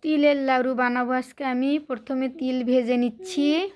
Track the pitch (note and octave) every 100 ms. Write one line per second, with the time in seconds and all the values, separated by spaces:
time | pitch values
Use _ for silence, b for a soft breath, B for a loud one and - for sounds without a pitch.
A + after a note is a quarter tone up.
0 | D#4 D4+ D4 C#4+ C4+ B3+ B3+ B3+ B3 B3
1 | B3 B3+ B3+ - C#4 B3 C4+ D4 D4+ B3
2 | - C4 C4 C4 B3+ B3+ A#3+ B3+ A#3 B3
3 | A#3+ A3 F#4 - C#4+ D#4 G4